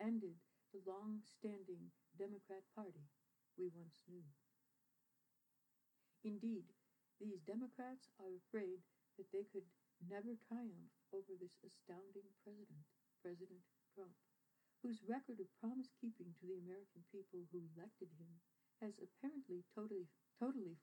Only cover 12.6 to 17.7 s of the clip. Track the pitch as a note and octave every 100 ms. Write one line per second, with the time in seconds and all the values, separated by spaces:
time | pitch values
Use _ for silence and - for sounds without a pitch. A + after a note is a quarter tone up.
12.6 | G#3 D3+ D3 _ _ _ F3+ F3 F#3 F3+
13.6 | - _ _ - F#3 - _ _ _ _
14.6 | _ _ A#3+ A3 F#3+ B3 C4+ A3+ F#3 -
15.6 | A3+ B3+ B3+ - A3+ A3 F3 E3 F3+ F#3
16.6 | F3 F#3+ G3 - E3+ G3+ F#3+ F3+ E3+ F3
17.6 | E3